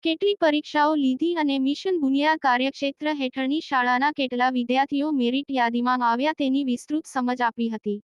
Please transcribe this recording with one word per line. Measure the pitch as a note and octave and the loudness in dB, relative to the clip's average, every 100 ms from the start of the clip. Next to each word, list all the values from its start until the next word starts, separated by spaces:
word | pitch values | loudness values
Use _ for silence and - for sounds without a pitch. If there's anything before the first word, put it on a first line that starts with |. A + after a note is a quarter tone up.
કેટલી | E4 D#4+ G4+ G4+ | -2 0 0 2
પરીક્ષાઓ | D#4+ D4 - D4+ D4 D#4 | 2 2 0 2 2 4
લીધી | C4+ B3+ E4 E4+ | 2 2 0 0
અને | D4+ C4+ | 0 2
મિશન | C4+ D4 F#4+ F4+ | 0 -2 -2 0
બુનિયાદ | C4+ C4+ D4 D#4+ C4+ | 2 2 2 2 2
કાર્યક્ષેત્ર | B3 C4+ - C#4 C#4 D4+ D4+ | 2 0 -2 -6 -4 -4 -2
હેઠળની | C4 C4 C4 D4+ - | -4 -4 -2 -2 -2
શાળાના | C4 B3 B3 C#4+ D4+ | 0 2 2 0 0
કેટલા | C4 B3 B3+ B3+ | -4 0 0 0
વિદ્યાર્થીઓ | A#3+ B3+ C#4 C#4+ D4 D4 | 0 0 0 0 0 0
મેરિટ | A#3+ C4 C#4+ C4+ | 0 0 -2 0
યાદીમાં | A#3 A#3+ A#3+ B3+ A#3+ | 0 0 0 0 2
આવ્યા | A#3 C#4+ D#4+ | 2 0 0
તેની | C#4 C4+ C#4 | 0 0 0
વિસ્તૃત | B3 - D4+ - | -4 -2 -6 -4
સમજ | C4 B3 B3+ A#3+ | -4 -2 0 -2
આપી | A#3 A#3 A3 | 0 -4 -2
હતી. | G#3+ G#3 | -4 -6